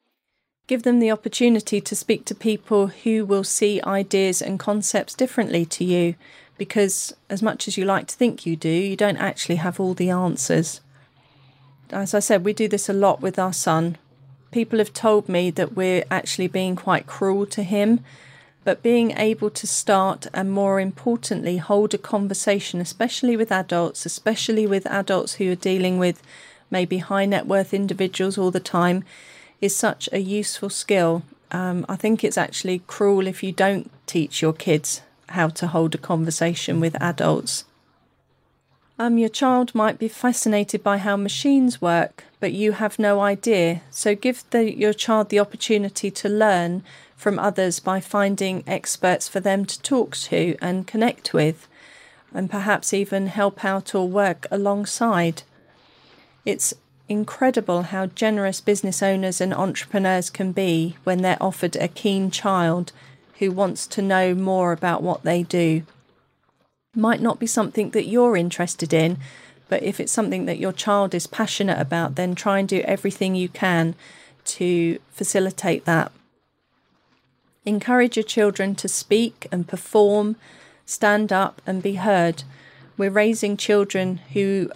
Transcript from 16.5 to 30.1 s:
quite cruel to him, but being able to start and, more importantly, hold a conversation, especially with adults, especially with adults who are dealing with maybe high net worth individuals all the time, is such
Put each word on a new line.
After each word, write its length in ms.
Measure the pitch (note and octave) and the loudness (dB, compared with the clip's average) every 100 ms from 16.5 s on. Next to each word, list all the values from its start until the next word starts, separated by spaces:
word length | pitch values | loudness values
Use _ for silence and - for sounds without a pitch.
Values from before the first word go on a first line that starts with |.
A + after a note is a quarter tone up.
| F#3+ F#3 | -2 -2
quite 320 | F3+ - E3+ - | -2 0 -2 -2
cruel 380 | - G3 G3 G3+ | -4 0 0 -2
to 160 | - | -4
him, 380 | F3+ G#3 G#3 A#3 - - - - - _ | -2 2 4 2 0 -20 -20 -20 -20 _
but 180 | G3+ - | -2 0
being 280 | A#3 A#3+ A3+ - | 2 4 2 2
able 320 | A3 A3 G#3 | 0 0 -2
to 160 | - G#3 | -4 -4
start 600 | - - G3 F#3+ - - | -2 2 4 2 -2 -6
and, 180 | - G3 | -4 -2
more 300 | G3 G3 G3 | 0 2 2
importantly, 800 | F#3+ - B3 A#3 - F#3 - F3+ | -2 -4 -2 -2 -2 -4 -2 -4
hold 340 | D#3 G3+ G#3 | 2 2 2
a 60 | G3+ | 0
conversation, 840 | - G#3 G3+ G3 - G3+ - F3 | -2 -2 -2 -2 0 0 -2 -6
especially 560 | E3+ - A#3+ - B3 A3+ | -6 -4 -4 0 0 0
with 160 | A3 | 0
adults, 540 | F#3+ F#3 E3+ E3+ - E3+ | -2 0 0 0 -4 -10
especially 600 | - A3 A3 - A3 G#3+ | -4 -2 -2 0 0 2
with 200 | G3 - | 0 0
adults 480 | G3 G3 F#3 - | -2 0 0 -2
who 180 | - F#3 | -2 -2
are 40 | F3+ | 0
dealing 420 | F#3+ F#3+ F#3 F#3 | 0 0 2 2
with 240 | F3+ F3 - - - - _ | 2 0 -8 -20 -20 -20 _
maybe 280 | F#3 F3+ F#3 | -4 -2 -2
high 280 | E3 G3 G3 | -2 0 2
net 200 | F#3+ - | 0 0
worth 280 | G3 F#3+ | 0 0
individuals 640 | G3 G3 G3 F#3+ - F#3+ G3 | -2 -2 -2 -2 -2 -2 0
all 120 | F#3 | 0
the 80 | F3+ | -2
time, 460 | - F3 F3 F#3 - - - - - _ | -2 0 2 0 -4 -16 -20 -20 -20 _
is 160 | G3 - | -2 0
such 320 | A3 - - | -2 -2 -4